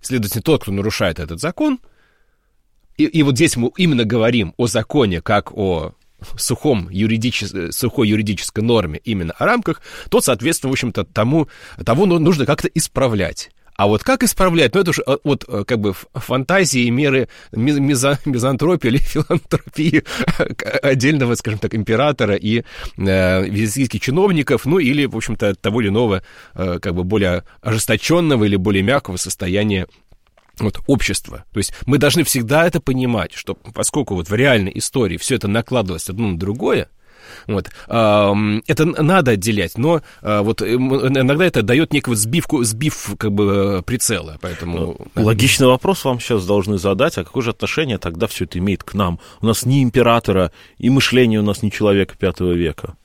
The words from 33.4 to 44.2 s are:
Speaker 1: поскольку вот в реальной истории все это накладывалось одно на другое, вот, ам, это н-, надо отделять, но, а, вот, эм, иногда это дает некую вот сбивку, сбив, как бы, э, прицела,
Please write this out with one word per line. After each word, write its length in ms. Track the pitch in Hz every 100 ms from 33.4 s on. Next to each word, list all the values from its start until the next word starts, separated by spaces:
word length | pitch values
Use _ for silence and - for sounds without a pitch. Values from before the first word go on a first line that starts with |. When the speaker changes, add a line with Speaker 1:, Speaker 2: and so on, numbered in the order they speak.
| - 95
Speaker 1:
поскольку 580 | - - 104 151 131 95
вот 140 | 82
в 60 | 107
реальной 360 | 139 120 95 -
истории 420 | - 139 104 82
все 180 | - 120
это 120 | 104
накладывалось 600 | 104 - 123 98 85 -
одно 180 | 95 113
на 100 | 85
другое, 520 | 95 113 226 202 - - _ - - - -
вот, 220 | 104 85 - -
ам, 720 | 117 110 104 101 101 107 107 -
это 160 | -
н-, 180 | 160 147
надо 300 | 156 190 131
отделять, 460 | 107 98 104 85 -
но, 240 | 143 165 - -
а, 200 | - 104
вот, 180 | 104 110
эм, 320 | 104 123 131
иногда 520 | 135 131 139 131 143 180
это 160 | -
дает 300 | 104 127 160
некую 220 | 147 127 113
вот 60 |
сбивку, 420 | 110 160 - 151
сбив, 480 | 117 110 151 - - -
как 140 | 110
бы, 460 | 101 101 101 98 95
э, 20 |
прицела, 540 | 87 120 - 101